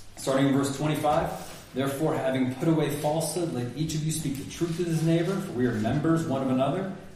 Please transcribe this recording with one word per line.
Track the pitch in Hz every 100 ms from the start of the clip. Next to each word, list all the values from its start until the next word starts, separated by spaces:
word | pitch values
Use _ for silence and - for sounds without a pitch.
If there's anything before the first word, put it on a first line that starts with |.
| - -
starting | - 135 139
in |
verse | 131 139 -
twenty-five. | 151 147 147 151 - - - - -
"Therefore, | 127 139 139 156
having | - 131 131 123 -
put | 160
away | 156 147 147
falsehood, | 151 160 - 185 160
let | 123 120 143
each | 156
of | 156
you | 156
speak | - 147 123
the | -
truth | - 170 165
with | 170
his | 160
neighbor, | 160 165 175
for | 196 -
we | 123 123
are |
members | 107 110 151 160 165 -
one | 131
of | 127
another. | 127 143 180 196 - -